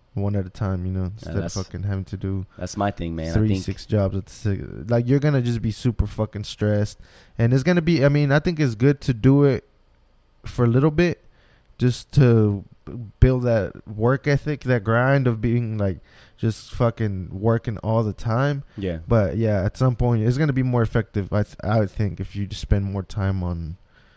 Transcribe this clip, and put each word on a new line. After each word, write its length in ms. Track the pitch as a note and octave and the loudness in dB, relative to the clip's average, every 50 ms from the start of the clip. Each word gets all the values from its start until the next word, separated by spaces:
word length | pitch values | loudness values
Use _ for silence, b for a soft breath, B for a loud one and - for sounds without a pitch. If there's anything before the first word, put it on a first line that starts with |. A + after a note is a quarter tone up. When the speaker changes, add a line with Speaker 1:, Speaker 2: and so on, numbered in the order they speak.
| _ _ _ | _ _ _
Speaker 1:
one 220 | G2+ G2 G2+ G2+ | -4 -4 -2 -2
at 100 | G2+ F#2 | -2 -4
a 40 | F#2 | -6
time, 360 | - - A2 G2 F#2+ F#2 F2+ | -6 -6 -4 -4 -2 -4 -4
you 60 | F#2 F#2 | -4 -4
know, 120 | F#2+ F#2 | -4 -4
instead 280 | F2+ G2+ A2 - - E2 | -4 -6 -8 -12 -6 -4
of 80 | G2+ F2 | -4 -4
Speaker 2:
that's 120 | F2 - | -4 -6
Speaker 1:
fucking 280 | G2+ F#2 - - F#2+ F#2+ | -6 -8 -8 -8 -8 -6
having 220 | G2+ G2 F#2+ F#2 | -4 -4 -4 -6
to 120 | - - | -8 -8
do 300 | F#2 - G2 G2 F#2+ F#2+ - _ | -8 -6 -6 -6 -6 -6 -10 _
Speaker 2:
that's 200 | - F2+ F2+ - | -12 -10 -8 -4
my 140 | G#2 G2+ G2+ | -2 -2 -2
thing, 260 | - - F2+ E2 E2 | -2 -4 -6 -6 -6
man. 140 | D#2+ D#2+ D#2+ | -6 -6 -2
I 40 | E2 | 0
Speaker 1:
three, 140 | G#2+ G#2+ G#2+ | 2 2 2
Speaker 2:
think 160 | G#2 F#2 F2+ | 0 0 -2
Speaker 1:
six 200 | - G2 - - | -6 -8 -10 -6
jobs 320 | - A2 G#2 G2 F#2+ G2 | -2 0 0 0 0 -2
at 100 | G2 F#2 | -4 -6
the 60 | - - | -8 -12
si-, 280 | - - G#2 G2 - - G1+ G1+ G#1 C#2 G#2 | -6 -4 -4 -4 -4 -6 -10 -12 -12 -4 0
like, 200 | A#2+ A#2+ A#2+ A#2+ | 0 0 2 2
you're 100 | C3+ C#3+ | 2 2
gonna 240 | C3+ D3+ D3 C3+ A#2+ | 2 2 0 0 0
just 180 | A#2+ A#2+ A2+ | 0 -2 -2
be 100 | G#2 A2+ G#2+ | -2 -4 -4
super 340 | - - B2 A2+ - G#2 | -2 -2 -2 0 0 -2
fucking 380 | G#2 - - A2 G2+ - G2 G#2 | -4 -4 -4 -6 -4 -6 -8 -10
stressed, 540 | - - - G#2 G#2 G#2 G#2 G#2 - - - b b b b b b b - | -10 -6 -2 0 0 2 2 0 -2 -4 -10 b b b b b b b 0
and 140 | A#2 A#2 B2 | 2 2 4
it's 100 | C3+ B2+ | 2 2
gonna 180 | E3+ F3+ F3+ D#3+ | 2 2 2 2
be, 220 | E3+ E3+ D#3 C3 | 2 2 4 4
I 40 | C#3+ | 4
mean, 220 | C#3+ D3 D3 C#3 | 4 4 4 4
I 80 | C#3 D3+ | 4 2
think 220 | - F#3 E3+ D3+ | 2 0 0 0
it's 140 | D#3 C3 A2+ | 0 0 2
good 260 | G#2 A#2 C#3 D3 - - | 2 2 2 2 2 0
to 120 | - B2+ | -4 -2
do 280 | A2 G#2 C3 C#3 C#3+ C#3+ | 2 4 4 6 6 6
it 200 | C#3 C3 - - _ _ _ _ _ _ _ _ _ _ _ _ _ _ _ - | 4 2 0 -4 _ _ _ _ _ _ _ _ _ _ _ _ _ _ _ -18
for 200 | - - - B2 | -10 -2 0 2
a 20 | A#2 | 4
little 220 | A#2 C3 C#3 D#3+ D3+ | 4 4 4 2 2
bit 320 | D3+ F3 F3 - - _ b b b b b b b b b _ - | 2 2 0 0 -4 _ b b b b b b b b b _ -2
just 340 | A#2+ B2 A#2 - - - - | 0 0 0 -2 -6 0 4
to 520 | C#3+ C3+ B2 A#2 A2+ G#2+ G#2 G2+ G2 - - - _ _ - - A#2+ A#2+ G2 - _ | 6 6 8 8 6 6 4 2 -2 -6 -12 -20 _ _ -14 -14 -14 -14 -16 2 _
build 240 | - B2+ C3 B2+ B2 | 6 6 6 4 2
that 440 | A#2+ A#2 A2 F#2 - - - - - | 2 2 2 0 -2 -6 -12 -16 -14
work 380 | G#2+ G#2+ A2 A#2+ C3+ C3+ - D3 | -4 0 2 2 2 2 2 0
ethic, 320 | C#3+ C#3+ - D3+ D3+ B2+ - | 0 0 0 -2 -6 -4 -2
that 200 | B2+ B2+ A#2 G2 | 0 0 0 2
grind 420 | A2 A2+ A#2 B2 C3 C#3 C#3 C3 | 2 2 2 4 4 4 4 4
of 140 | B2 A#2 A2 | 2 0 0
being, 380 | A2 A#2+ A2+ A#2+ A#2+ A2 A2 G#2+ | 0 0 0 0 0 -2 -2 -2
like, 200 | G2+ G2 F2 D2 b b b b b b b b - | -2 -2 -2 -4 b b b b b b b b -2
just 260 | A2+ G#2+ - - - | -2 -2 -4 -8 -12
fucking 600 | - - B2+ A#2 A2+ - A2+ G#2+ G2 F#2 F#2 D#2 - | -2 0 0 0 0 0 -4 -4 -4 -6 -8 -10 -8
working 460 | F#2+ G2 A2+ A2+ A#2 - - G#2 - | -2 0 0 2 2 0 -4 -8 -6
all 240 | - G#2 A2 A2+ A2+ | -4 -2 0 0 0
the 80 | G#2+ F#2+ | -2 -4
time. 500 | - - A2+ A2 A#2+ C3+ C#3+ D3 C#3 C#3 - _ | -6 -4 -4 -2 0 0 -2 -2 -4 -8 -12 _
Speaker 2:
Yeah. 220 | - G2 F#2 E2+ D#2+ D#2+ - | -8 -6 -6 -6 -6 -2 0
Speaker 1:
But, 280 | A#2 A2+ G2+ F2+ C#2+ | 2 2 2 2 0
yeah, 280 | G#2+ A2+ A2 G#2 G2 F2+ | -2 0 0 0 0 0
at 120 | G#2 - | -2 -2
some 200 | - C3 C3 B2 | 0 0 0 2
point, 260 | - B2+ A#2+ A#2+ A2+ G#2+ | 2 0 0 2 2 2
it's 120 | A#2 B2 C3 | 0 0 2
gonna 140 | D#3+ D3 C3 | 0 0 0
be 100 | C3 B2+ | 0 0
more 200 | C3 B2 A#2+ A#2 | 0 2 0 0
effective, 500 | G#2+ - A#2+ G#2 - - G#2 G2 - - | 2 0 -2 -2 -2 -4 -6 -4 -2 -2
I 100 | G#2 G#2 | -2 -2
th-, 120 | - - - - | -2 -6 -8 -4
I 140 | F#2+ G#2+ A#2 | 0 0 0
would 100 | G#2+ F#2 | 0 0
think, 300 | - - A2 G2 F2 - | -2 -2 -2 -2 -2 -6
if 160 | F#2+ - - | -8 -8 -6
you 100 | G2+ G2+ | -8 -8
just 140 | G2 - - - | -8 -8 -10 -4
spend 220 | - G#2+ G2+ G2 | -2 0 0 0
more 180 | G2 F#2+ G2+ F#2 | -2 -4 -6 -8
time 400 | - - G#2 G2 G2 G2 F#2+ F2+ | -8 -6 -4 -2 -2 -2 -2 -2
on, 340 | F2 F2 E2+ E2 D2+ E2+ - b b b b b b b | -4 -4 -6 -6 -10 -10 -12 b b b b b b b